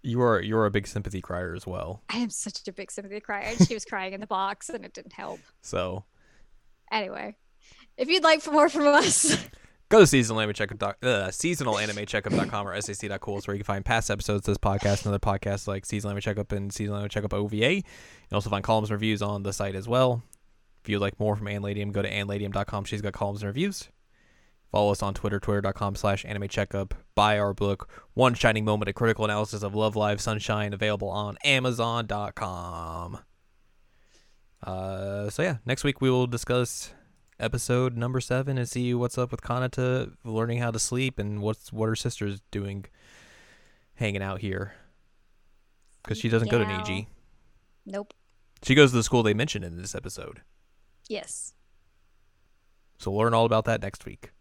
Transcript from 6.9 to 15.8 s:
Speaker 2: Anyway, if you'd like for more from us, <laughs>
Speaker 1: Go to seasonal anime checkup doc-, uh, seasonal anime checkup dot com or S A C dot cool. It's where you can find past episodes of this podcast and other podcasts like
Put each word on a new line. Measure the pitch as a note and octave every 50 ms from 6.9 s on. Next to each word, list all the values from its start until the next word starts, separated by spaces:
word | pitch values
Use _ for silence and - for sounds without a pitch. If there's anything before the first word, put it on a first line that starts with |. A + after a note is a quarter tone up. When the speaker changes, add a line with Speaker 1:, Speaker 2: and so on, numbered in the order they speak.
Speaker 2:
Anyway, | - A3 G3+ - - C#2+ - G#3 G#3+ _ _ _ _ _ _ - - - B3+ _ _
if | - B3+ C#4+
you'd | F4 F#4 D#4
like | D#4+ D#4 D#4
for | - D#4+
more | D4 D4+ D4 E4
from | - D#4+ D4
us, | C#4+ C#4+ D4 F4 F#4 - - - D#4 - - - - - - -
<laughs> | - _ _ _ _
Speaker 1:
Go | G#3 A3
to | F#3+
seasonal | C#3+ - C3+ A#2+ G#2+ A2+ A2
anime | G#2+ G#2 G#2
checkup | - G#2+ G2+ G#2+ G#2
doc-, | G2+ G2+ G2+ _ -
uh, | B2+ A#2+ G2+ F#2+ F#2
seasonal | - - - E3+ F3 C#3+ C3+ B2 G#2+ G2+
anime | G#2+ G#2+ G#2 G#2 G#2
checkup | - - G#2+ G2+ G#2+ G2
dot | - G2 F#2+
com | - G#2 G2+
or | G2 F2+
S | G2+ G2+ -
A | G2+
C | - -
dot | G2+ G2 F#2+
cool. | - - G2
It's | G2 -
where | - G2+
you | G2+
can | G2
find | - G2+ G2 F#2+
past | - A#2 A2+ - -
episodes | G2+ G#2 - - G#2 G2+ -
of | - G2+
this |
podcast | - - G#2 G2 G2+ - G2+ G2+ G2 -
and |
other | G#2+ G2+ G2
podcasts | - A2 G2 G2 - G2+ G2+ G#2 -
like | - G2 G2